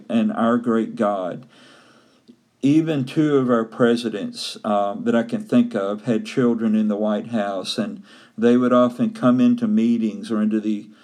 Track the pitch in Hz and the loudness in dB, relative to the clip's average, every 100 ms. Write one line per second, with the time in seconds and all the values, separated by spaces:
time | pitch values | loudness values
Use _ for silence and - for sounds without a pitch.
0 | - 117 107 - 113 120 120 113 110 117 | -4 0 0 0 0 0 0 -2 -2 -2
1 | 104 101 90 - - _ - - _ _ | -2 -2 -4 -8 -14 _ -20 -20 _ _
2 | _ _ - _ _ _ 135 156 160 151 | _ _ -20 _ _ _ 2 2 2 -2
3 | 131 160 151 143 127 117 113 - 120 120 | -2 0 2 2 2 0 0 0 2 2
4 | 120 104 82 - - - 107 104 101 101 | -2 -6 -8 -10 -12 -8 -2 0 0 -2
5 | 117 117 117 110 107 123 117 107 98 104 | 0 0 0 -6 0 2 2 0 -4 -4
6 | - 110 107 - 120 117 113 107 107 104 | -2 -4 -2 0 0 2 0 2 0 0
7 | 107 104 117 117 101 98 95 - 101 - | 0 -2 -2 -4 -4 -4 -6 -6 -6 -8
8 | - - - - 117 123 123 123 123 120 | -16 -20 -18 0 4 4 4 4 2 0
9 | 113 107 127 127 123 120 110 107 117 117 | -4 0 2 4 4 2 2 2 2 0
10 | 110 101 - 110 107 107 107 104 - - | -2 -6 -4 -2 0 0 -2 -4 -8 -20